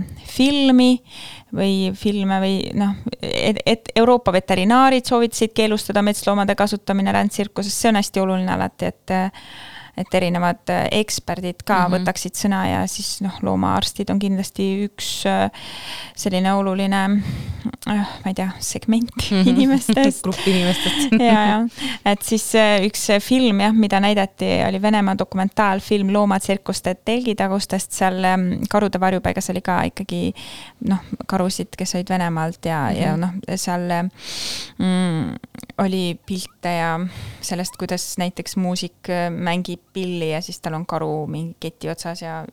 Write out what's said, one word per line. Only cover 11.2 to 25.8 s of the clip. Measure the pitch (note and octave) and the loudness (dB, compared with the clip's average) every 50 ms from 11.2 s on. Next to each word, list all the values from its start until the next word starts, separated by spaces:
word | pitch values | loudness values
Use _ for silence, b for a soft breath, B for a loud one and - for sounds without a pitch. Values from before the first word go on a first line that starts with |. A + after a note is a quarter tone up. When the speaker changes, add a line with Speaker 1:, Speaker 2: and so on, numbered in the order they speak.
| - - F3 F#3 F#3 F3+ F3 - - | -6 -6 -6 -6 -6 -8 -8 -6 -2
Speaker 1:
ka | - G3+ F#3 F3+ | 0 2 2 4
Speaker 2:
Mhm. | F3 F3+ | 2 2
Speaker 1:
võtaksid | F3+ F3+ F#3 F#3 - - F#3 - | 0 0 -2 -4 -4 -8 -8 -6
sõna | - - G3+ G3 F#3+ F#3 | -2 0 0 0 2 0
ja | F#3 - - F#3 | 0 0 0 -2
siis, | F#3 - G#3 G3+ - - - | -2 -4 -6 -6 -8 -6 -4
noh, | G3 F#3+ - - G3 | -6 -6 -4 -4 -2
loomaarstid | G3 F#3+ F#3 F#3 F#3+ - G3 G3 - - - G3 - | 0 0 2 2 2 2 0 0 -2 -4 -6 -4 -2
on | F#3 G3 | 0 0
kindlasti | G3+ G3 G3 F#3 G3 - - - G3 G3 F#3+ G3 G#3 G3+ | 0 0 0 -2 -2 -4 -4 -2 -2 -2 0 -2 -4 -6
üks, | - - - - - - - | -6 -8 -8 -8 -6 -4 -2
äh, | G3 F#3+ F#3+ G3 G3+ B B B B B B B B B B B B B | 0 2 2 0 0 B B B B B B B B B B B B B
selline | - - G#3 F#3 F#3 F#3 F#3+ G3 | -6 -4 -2 0 2 2 2 2
oluline, | G3 G3 G3 F#3 F#3+ G3 G3 G3 G3 F#3+ G3 G3+ G#3 G3 B B B B B B B B - - - - | 2 2 0 0 0 0 0 2 2 2 2 2 0 0 B B B B B B B B -10 -10 -8 -4
äh, | - G#3 | -2 -2
ma | G#3 G3+ - - - - | -2 -2 -4 -6 -6 -6
ei | F#3+ F#3+ | -4 -4
tea, | - F#3+ F#3+ - - | -2 -4 -4 -6 -6
segment | - - - - - - A3+ A3+ A#3+ A#3+ - - - - | -8 -8 -8 -4 -2 0 2 2 0 -2 -4 -6 -2 0
Speaker 2:
Mhm. | G#3 F#3+ F#3+ | 2 4 6
Speaker 1:
inimestest. | B3+ B3 B3 C4 C4+ C4+ C4 - - A3 C4 C4+ C#4 C4+ - | 6 6 6 6 6 4 4 2 2 4 4 4 4 2 0
Speaker 2:
<laughs> | - | -4
Grupp | F#3 F#3+ - - | -4 -4 0 2
inimestest. | G3 F#3 F3+ F3 F3+ F3+ - - F#3 - D4 D4 C4 A3 | 2 4 4 4 2 2 0 0 -2 0 0 2 4 4
Speaker 1:
<laughs> | A3 | 4
Ja, | A#3+ A#3 G#3+ G#3+ G#3 | 6 6 6 6 6
ja. | G#3 G#3+ A3 A#3 A#3 B B C#4 C4 A#3+ B B | 4 2 2 0 -2 B B -8 -8 -8 B B
Et | G3+ G3+ G#3 - | 0 0 0 0
siis, | - A3+ G#3+ - - - | -2 -2 -2 0 2 4
äh, | A3 G#3+ G#3 G#3 G3 | 6 6 6 6 4
üks, | F#3 G#3+ - - - - | 2 0 -2 -2 0 2
äh, | G#3 G3+ | 2 2
film, | - - B3+ C4 C4 A#3 G3+ G3 | 4 2 2 4 4 4 4 4
jah, | G3 G#3+ A3 | 4 4 6
mida | A3 G#3+ G3+ G3+ F#3+ | 4 4 4 4 4
näidati, | G3+ G3+ G#3 G3+ G3 G3 - - F#3 F#3+ F#3 - - | 4 4 4 2 0 0 -2 -4 -2 0 2 2 2
oli | - F#3+ F#3+ | 0 0 0
Venemaa | G3+ G#3+ G#3+ G#3 G3+ G3 G3 | 2 2 4 4 2 2 0
dokumentaalfilm | G3 F#3+ - - F#3+ F#3+ G3+ - - G#3+ G3+ F#3+ G3 | 0 -2 -4 -2 -2 -2 0 2 2 2 2 2 0